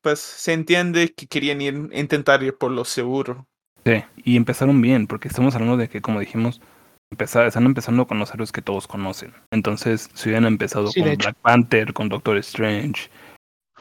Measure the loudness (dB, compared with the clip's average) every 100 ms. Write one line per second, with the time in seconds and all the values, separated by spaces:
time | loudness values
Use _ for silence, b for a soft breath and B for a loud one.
0 | -2 -2 -6 -8 -4 -2 2 2 2 0
1 | 0 -4 -8 -4 -4 -4 -4 -6 -8 -6
2 | -2 0 4 2 2 -4 -4 -4 -4 -4
3 | -4 -4 -4 -8 -14 _ _ _ 2 2
4 | 0 -6 2 4 2 2 4 4 6 4
5 | 0 -6 -6 0 0 2 0 0 -2 -6
6 | -4 -4 -4 -2 -4 -4 b b b b
7 | -16 -8 0 2 2 4 2 2 0 0
8 | 0 -2 -6 -6 -8 -8 -6 -6 -6 -10
9 | -8 -10 -16 _ -4 -2 0 -2 -2 -2
10 | -4 -8 -2 2 2 2 -2 -2 -2 0
11 | 0 0 -4 0 4 6 6 2 0 -4
12 | -4 -2 0 -2 -2 -4 -2 -2 -4 -8
13 | -12 B B B _ _ _ _